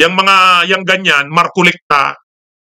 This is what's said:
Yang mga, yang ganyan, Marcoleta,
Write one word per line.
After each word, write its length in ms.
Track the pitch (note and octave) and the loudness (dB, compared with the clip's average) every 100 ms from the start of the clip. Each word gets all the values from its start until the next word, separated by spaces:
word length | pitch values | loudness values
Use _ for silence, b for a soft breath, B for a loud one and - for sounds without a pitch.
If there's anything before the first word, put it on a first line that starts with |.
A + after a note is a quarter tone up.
Yang 140 | E3 F#3 | -2 0
mga, 200 | G3 F#3+ F#3 F3 F3+ | 2 2 4 2 0
yang 120 | F#3+ F#3 | -2 -2
ganyan, 360 | F#3 F#3 D3 C#3+ | -4 -2 -2 -2
Marcoleta, 880 | D#3+ E3 F#3+ E3+ F3 - C#3+ C#3 - _ _ _ _ _ _ | -2 -2 0 -2 -2 -2 -2 -2 -6 _ _ _ _ _ _